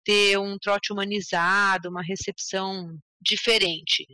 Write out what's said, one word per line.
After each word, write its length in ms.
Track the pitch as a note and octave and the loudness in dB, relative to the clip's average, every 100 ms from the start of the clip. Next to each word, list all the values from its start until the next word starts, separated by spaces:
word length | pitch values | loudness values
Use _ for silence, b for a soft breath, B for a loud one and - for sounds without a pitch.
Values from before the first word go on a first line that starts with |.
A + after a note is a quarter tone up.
ter 340 | - G#3 G3+ G3 | 2 6 6 4
um 200 | G3+ G3 | 0 -4
trote 340 | G#3 G3+ - | -2 -2 -2
humanizado, 960 | G3+ G3+ G#3 F#3 F3 E3+ G3 G3 F#3 F3 | -4 -4 -4 -2 0 2 4 2 0 -4
uma 120 | F3 | -8
recepção 920 | E3+ F#3+ - - - F#3+ F#3+ F#3+ E3+ D#3+ _ _ | -6 -6 -6 -8 -6 -4 -4 -6 -10 -14 _ _
diferente. 840 | - G#3+ A#3+ A3+ F#3+ D#3+ - - - | -2 0 2 2 2 -2 -2 -4 -4